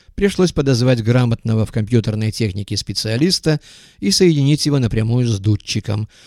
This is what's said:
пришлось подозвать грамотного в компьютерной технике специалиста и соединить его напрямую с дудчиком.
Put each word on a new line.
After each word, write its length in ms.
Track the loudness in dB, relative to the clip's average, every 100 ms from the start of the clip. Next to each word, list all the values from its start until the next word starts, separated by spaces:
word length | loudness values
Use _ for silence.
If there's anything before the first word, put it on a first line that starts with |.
| _
пришлось 380 | -2 -2 2 0
подозвать 500 | 0 0 2 2 2
грамотного 600 | 2 2 2 0 -2 -2 -2
в 60 |
компьютерной 600 | -4 0 0 0 -2 -2
технике 440 | -2 -4 -4 -6 -6
специалиста 840 | -6 -6 -4 0 0 0 0 -2 -4 -20 -20 -8
и 100 | -2
соединить 560 | 2 4 4 2 0 0
его 120 | 0
напрямую 500 | 0 -2 0 0 0
с 100 | 0
дудчиком. 680 | 0 0 -2 -6 -4 -6 -6 _